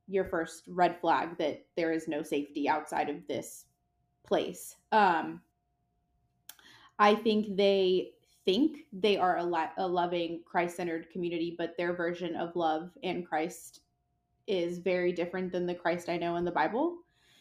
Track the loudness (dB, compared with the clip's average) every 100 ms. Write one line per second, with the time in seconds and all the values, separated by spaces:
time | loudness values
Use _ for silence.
0 | -4 -2 0 -2 -4 -8 -6 2 2 2
1 | 2 2 0 -2 -2 -4 -8 -2 0 0
2 | -2 -6 -2 -4 -4 -2 0 0 -2 -4
3 | -4 -6 -6 -6 -8 -14 -20 _ _ _
4 | _ _ -2 0 0 -6 -14 -20 _ 4
5 | 6 4 -2 -8 -16 _ _ _ _ _
6 | _ _ _ _ -20 -20 -20 -20 -8 4
7 | 6 6 4 2 2 2 4 6 4 2
8 | 0 -10 _ _ 2 4 2 0 -14 -2
9 | 0 4 2 2 0 0 -2 -2 -2 0
10 | 0 0 -2 -6 -4 -2 -2 -2 -4 -6
11 | -6 -6 -4 -2 -4 -4 -4 -2 -2 -2
12 | -2 -2 -4 -4 -4 0 0 0 -4 -8
13 | -6 -6 -4 -2 -2 -6 -18 -20 _ _
14 | _ _ _ _ -2 0 0 -2 0 2
15 | 2 0 -2 -4 -2 -2 -2 -2 -2 -2
16 | -2 -2 -2 -2 0 0 0 0 -2 -4
17 | -14 _ _ _